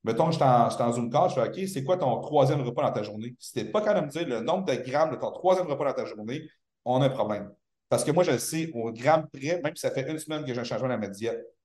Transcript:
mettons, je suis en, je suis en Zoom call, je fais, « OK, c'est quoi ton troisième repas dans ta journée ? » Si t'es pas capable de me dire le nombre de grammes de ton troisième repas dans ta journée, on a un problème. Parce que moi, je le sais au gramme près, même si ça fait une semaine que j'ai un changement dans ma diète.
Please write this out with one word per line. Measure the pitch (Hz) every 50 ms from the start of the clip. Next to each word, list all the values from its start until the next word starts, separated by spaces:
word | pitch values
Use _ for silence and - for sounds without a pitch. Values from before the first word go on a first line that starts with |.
| -
mettons, | 110 113 - 165 160
je | 139
suis | 131 147
en, | 135 123 120 117 113
je | -
suis | -
en | 120 117
Zoom | 117 123 120 120
call, | 123 147 180 180
je | -
fais, « | - 143 135
OK, | - - 190 190
c'est | - 139 135
quoi | 156 185
ton | 180 160 131 113 -
troisième | - - 151 147 135 135 156 143
repas | 135 123 117 160
dans | 143 117
ta | - 113
journée ? » | 107 104 104 107 113 123 120 _
Si | - -
t'es | - 117 104
pas | - - -
capable | - - - 147
de | -
me | 143 - 160 170
dire | 139 120 110
le | 110
nombre | 151 170 196 190
de | 160 131
grammes | 117 113 127 127 147 180 -
de | 131
ton | - 131 107
troisième | - - - 185 185 180 180 156
repas | 139 139 147
dans | 139 117
ta | 131 110
journée, | - 110 107 107 110 131 156 156 - _ _ _ _ _ _ _
on | 120 123 131
a | 139
un | 131
problème. | 131 - 107 107 104 98 - - - _ _ _ _ _ _ _
Parce | - 117 -
que | 156
moi, | 151 175 180
je | -
le | 131 113
sais | - - 156 165 160 160 -
au | 117 113 117
gramme | 117 117 123 151 160 - - -
près, | - 135 135 151 175 175
même | 131 151 -
si | -
ça | - 123
fait | - 139 131 143
une | 160 156
semaine | - 151 156 151 147
que | 131
j'ai | 120 123
un | 117
changement | 120 127 107 127 127
dans | 123 110
ma | 104 98
diète. | 95 101 110 113 117 - - - _ _